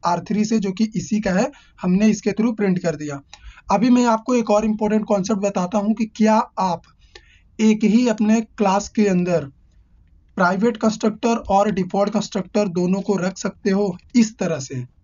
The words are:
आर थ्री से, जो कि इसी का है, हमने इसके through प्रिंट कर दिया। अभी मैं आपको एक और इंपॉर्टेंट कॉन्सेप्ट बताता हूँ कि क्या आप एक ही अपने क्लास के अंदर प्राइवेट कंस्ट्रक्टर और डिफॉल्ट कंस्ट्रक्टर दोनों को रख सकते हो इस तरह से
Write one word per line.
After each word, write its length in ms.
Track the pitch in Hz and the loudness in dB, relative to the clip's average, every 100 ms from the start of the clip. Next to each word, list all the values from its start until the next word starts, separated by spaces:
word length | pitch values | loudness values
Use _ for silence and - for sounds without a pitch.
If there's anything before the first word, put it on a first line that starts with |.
आर 160 | 170 170 | -2 -2
थ्री 240 | - 208 214 | -2 -2 0
से, 140 | 220 | 0
जो 120 | 190 | -2
कि 180 | 185 220 - | -2 -2 -2
इसी 240 | - 208 | -4 -2
का 100 | 208 | 0
है, 180 | 185 277 - _ _ | 0 0 -4 _ _
हमने 260 | 180 180 220 | 0 2 2
इसके 240 | 208 214 | 2 -2
through 240 | 202 226 226 | 0 -2 0
प्रिंट 220 | 202 180 | 0 0
कर 160 | 175 151 | -2 -4
दिया। 260 | 151 143 _ - - - - | -8 -10 _ -20 -20 -20 -2
अभी 180 | 202 247 | 0 4
मैं 140 | 247 247 | 4 4
आपको 280 | 220 220 247 | 0 0 -2
एक 140 | 220 | 2
और 140 | 208 214 | 2 2
इंपॉर्टेंट 400 | 214 214 214 208 | -2 0 0 0
कॉन्सेप्ट 360 | 202 190 214 | -2 0 -2
बताता 360 | 202 196 180 214 | -2 -2 -2 -2
हूँ 160 | 208 | -2
कि 120 | 220 220 | -2 -4
क्या 280 | - 214 220 - - | 0 2 2 0 -4
आप 220 | 190 165 _ _ _ - _ _ _ - | -4 -4 _ _ _ -20 _ _ _ 0
एक 240 | 220 214 220 | 2 4 4
ही 220 | 220 247 | 4 2
अपने 320 | 220 208 226 | 0 2 2
क्लास 480 | 226 - 202 196 196 | 0 -2 0 0 -2
के 180 | - 208 | 0 2
अंदर 420 | 180 175 165 139 _ _ _ _ _ _ _ _ - | 2 0 -2 -4 _ _ _ _ _ _ _ _ -2
प्राइवेट 400 | 180 185 233 226 | 0 2 0 0
कंस्ट्रक्टर 640 | 220 214 226 214 233 226 - | -2 0 -4 -2 -2 -2 0
और 220 | 196 208 | 2 2
डिफॉल्ट 400 | 196 185 202 202 | 0 -2 -2 -2
कंस्ट्रक्टर 540 | 208 208 202 185 208 208 | -2 -4 -8 -4 -2 -2
दोनों 320 | 170 180 196 | -2 0 -2
को 140 | 196 196 | -2 -2
रख 200 | 180 185 | -2 -6
सकते 340 | 202 - 202 | -10 -4 -2
हो 240 | 190 202 180 - 240 | 0 -2 -6 -2 2
इस 220 | 220 - | 2 0
तरह 220 | 180 151 | -4 -4
से 220 | 131 131 123 _ | -6 -10 -12 _